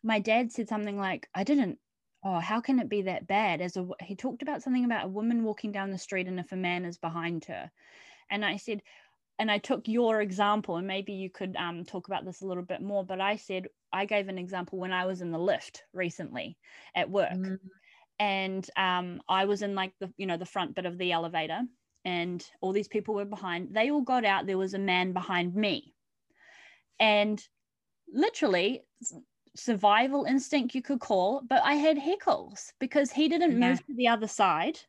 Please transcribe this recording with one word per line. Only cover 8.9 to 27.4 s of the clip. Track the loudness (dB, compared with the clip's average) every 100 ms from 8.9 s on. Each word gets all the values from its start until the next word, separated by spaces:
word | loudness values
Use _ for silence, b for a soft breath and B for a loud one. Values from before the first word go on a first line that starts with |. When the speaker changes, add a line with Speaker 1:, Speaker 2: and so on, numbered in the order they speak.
| b b b _ -4
Speaker 1:
and | 0
I | 0
took | 0 -2 0
your | 2 4 2
example, | 0 2 2 2 0 -4
and | -4
maybe | -6 -6
you | -8 -8
could, | -8 -8 -6
um, | -6 -8
talk | -8 -10 -6
about | -8
this | -6 -10
a | -8
little | -8
bit | -6 -8
more, | -4 -4
but | -4 -4
I | -2 -2
said, | -4 -8 -8 _ _
I | -6 0
gave | 0 -2
an | -6
example | -6 -6 -6 -6
when | -2
I | 0 0
was | -2
in | -4
the | 0
lift | 2 0 -2 -20 -14
recently | -4 -4 -4 -10 -8 -10 -14 B B B
at | -2 0
work. | 0 0
Speaker 2:
Mm. | -2 -4 -6 -10 B B B B -2
Speaker 1:
And, | 0 0 -2 -4 -4 -2
um, | 0 0 -2 -8 0
I | 2
was | 2 0
in, | -2
like, | -2 -4 _
the, | -12 -6
you | -4
know, | -4
the | -4
front | -4 -4
bit | -4 -6
of | -2
the | 0
elevator, | 0 0 -4 -2 -4 -6 _ _ _ -4
and | -2 -2 -4 -8 _
all | 0
these | 0 0
people | -4 -2
were | -4 -4
behind. | -8 -6 -6 -2
They | 0 2
all | 2
got | 2 2
out. | 4 2 2
There | 0
was | 0
a | 0
man | 2 2 2
behind | -2 -2 -2 0
me. | 0 0 -2 -8 _ _ _ _ B B B B B B _
And | 6 6 4 0